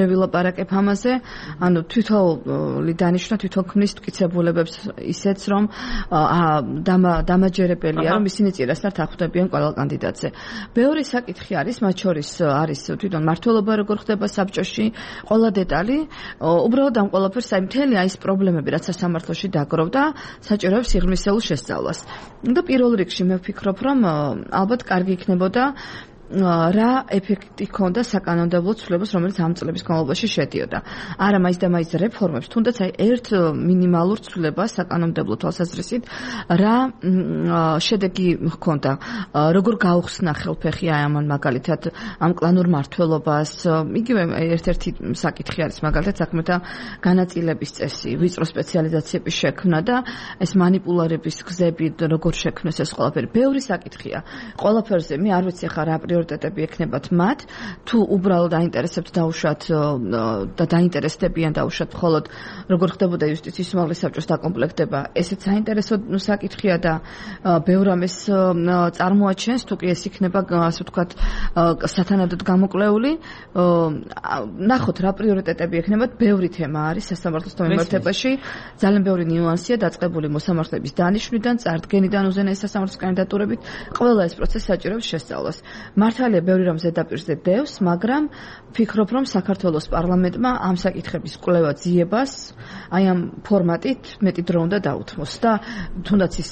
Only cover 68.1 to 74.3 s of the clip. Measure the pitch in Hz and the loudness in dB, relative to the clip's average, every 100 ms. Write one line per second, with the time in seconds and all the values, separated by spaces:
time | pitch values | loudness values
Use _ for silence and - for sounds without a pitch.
68.1 | - - 196 185 175 170 180 175 170 185 | -4 0 2 4 4 2 2 2 2 2
69.1 | 202 202 190 - 247 - 190 180 175 196 | 4 4 2 -2 -2 -2 -4 -2 -2 -4
70.1 | - 185 196 185 175 170 165 175 - 175 | -2 0 0 0 2 2 0 -4 -4 -2
71.1 | - - - - - 170 165 - - 175 | 0 0 2 0 2 2 2 -2 0 2
72.1 | 196 180 175 196 185 190 185 208 208 262 | 2 2 0 2 4 4 2 2 4 2
73.1 | 320 - - - 190 180 170 165 147 - | -2 -6 -18 -8 0 4 4 2 -2 -8
74.1 | - - | -10 -6